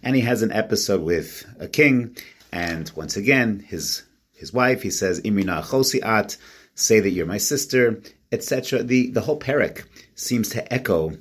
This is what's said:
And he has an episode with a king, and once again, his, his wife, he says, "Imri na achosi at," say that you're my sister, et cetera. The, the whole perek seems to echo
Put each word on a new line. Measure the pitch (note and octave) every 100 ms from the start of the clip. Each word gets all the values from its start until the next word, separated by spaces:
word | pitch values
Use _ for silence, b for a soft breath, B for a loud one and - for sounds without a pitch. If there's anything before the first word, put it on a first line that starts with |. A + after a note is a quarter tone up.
And | B2
he | C3
has | A#2+ A#2+
an | A2
episode | G#2+ G#2+ G#2 - F#2+
with | D#2+ E2+ - - - -
a | F2+
king, | - D3 B2+ A2+ B B B B
and | F2 E2+ E2 D#2+ -
once | D#2 -
again, | G#2 C3+ A#2 G2+
his, | - E2+ D2 - - _ _
his | _ C#2+
wife, | A#2+ B2 B2+
he | G#2
says, | - F#2+ F2
"Imri | G#2+ G2+
na | F#2 E2
achosi | D#2 C3 C3 C3+
at," | A2 A2 G#2 - B B B
say | - - A2
that | G2
you're | F2+ E2
my | G2+
sister, | - C#3 - C3 A#2+ A2 B B _
et | A2+
cetera. | - C3 B2+ B2+
The, | A#2+ B2+ B2+
the | A#2+
whole | C3+ D3+
perek | - C#3+ F2+ - - B B
seems | - - A#2+ G#2+
to | A#2 -
echo | B2+ B2 F2 D#2+ D#2+